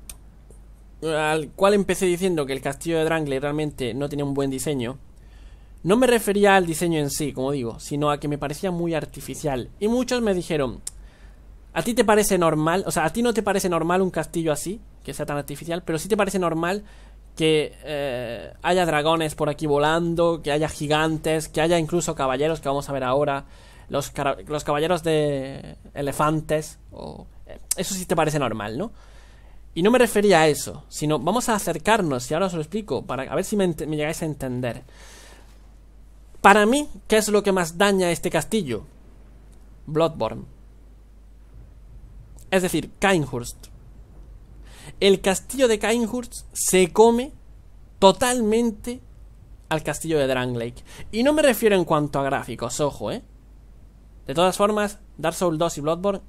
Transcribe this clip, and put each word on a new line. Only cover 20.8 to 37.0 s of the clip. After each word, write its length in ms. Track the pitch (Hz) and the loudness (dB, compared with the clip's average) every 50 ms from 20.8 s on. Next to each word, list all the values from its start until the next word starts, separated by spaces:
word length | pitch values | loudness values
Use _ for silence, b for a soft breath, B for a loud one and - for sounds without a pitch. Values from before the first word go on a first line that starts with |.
| 156 143 151 151 160 160 160 156 - 160 156 160 156 - | -2 0 0 2 2 0 0 -2 0 0 0 0 -2 -4
que 120 | - 160 | -2 0
haya 180 | 156 165 175 170 | 2 2 2 2
incluso 360 | 160 151 175 170 - 175 156 | 2 0 0 -2 -2 -2 -2
caballeros, 460 | - 139 131 131 131 147 160 160 151 | -2 -2 -2 0 0 0 0 -2 -2
que 80 | - 143 | -2 -4
vamos 200 | 139 143 139 - | -2 -2 -4 -4
a 40 | |
ver 120 | 139 135 131 | -4 -4 -2
ahora, 400 | 127 131 143 147 139 139 139 - B B B B B B B B B | 0 2 2 2 0 -2 -4 -6 B B B B B B B B B
los 200 | - 139 127 - | -4 -4 -4 -4
cara-, 280 | - 147 139 139 - - - | -4 -4 -2 -2 -2 -4 -6
los 180 | - 151 147 - | -6 -6 -4 -2
caballeros 380 | - 147 147 156 165 185 165 | -2 0 0 2 0 0 0
de 720 | 160 165 160 151 151 147 143 135 131 135 139 143 - - - - - - - | 0 0 2 2 2 0 0 -2 -6 -8 -10 -12 -14 -16 -16 -18 -20 -14 -10
elefantes, 840 | - 139 139 131 - 156 151 160 156 156 - 156 156 156 - - - - - | -6 -6 -4 -2 0 2 2 2 0 -2 -2 -2 -2 -4 -6 -14 -20 -20 -20
o, 340 | - - - - - - - - - - - | -16 -16 -14 -14 -14 -16 -18 -20 -20 -20 -20
eh, 120 | - - - - - - | -18 -18 -12 -10 -8 -6
eso 180 | - 185 - 196 | -4 -4 -4 -6
sí 120 | 185 180 | -6 -4
te 100 | - 180 | -2 0
parece 220 | 165 156 156 147 151 | 0 0 0 0 0
normal, 400 | 135 113 107 110 101 107 110 143 | -2 -2 -2 -4 -6 -6 -6 -6
¿no?". 140 | 202 233 - b b b b b b b b b b b b b b b - | -8 -8 -10 b b b b b b b b b b b b b b b -2
Y 80 | 170 | 2
no 80 | 165 214 | 4 4
me 80 | 247 254 | 6 6
refería 440 | 247 214 - 208 202 208 180 156 | 4 4 4 2 4 6 6 6
a 60 | 160 156 | 6 4
eso, 360 | 143 - - - 85 - - - | 4 0 -2 -8 -10 -12 -14 -14
sino 300 | - - 151 151 151 139 | -8 -4 -2 0 0 0
vamos 300 | 131 170 214 - - - | 0 -2 -2 -2 0 0
a 80 | 220 | -2
acercarnos, 720 | 196 - 180 160 165 - 208 220 220 180 156 135 123 - - | -2 -2 -4 -6 -2 0 2 2 2 2 0 -2 -2 -4 -2
y 40 | 151 | -2
ahora 120 | 165 196 | 0 0
os 80 | 190 175 | -2 -2
lo 60 | 165 | -4
explico, 440 | 151 156 - 220 220 - 135 110 - | -6 -6 -6 -8 -6 -4 -4 -4 -4
para 200 | - 127 127 135 | -4 -6 -6 -6
a 100 | - - | -4 -4
ver 100 | 160 196 | -4 -2
si 120 | - 220 | 0 0
me 100 | 202 190 | 2 2
ent-, 200 | 180 156 165 160 | 2 0 -2 -4
me 100 | 143 156 | -4 -4
llegáis 260 | 147 147 156 165 - | -2 -2 -4 -4 -4
a 40 | 175 | -6
entender. 580 | 156 139 127 139 131 123 123 127 120 113 120 - B B B B B B B B B B B B B B B B - - - - - - - - - - - - - - - | -6 -6 -6 -6 -6 -4 -4 -4 -4 -6 -8 -12 B B B B B B B B B B B B B B B B -20 -20 -20 -20 -20 -20 -20 -20 -20 -20 -20 -20 -20 -2 6
Para 260 | - 202 202 214 208 | 8 8 8 8 8
mí, 220 | 214 262 285 294 - - - | 4 4 2 0 -4 -10 -12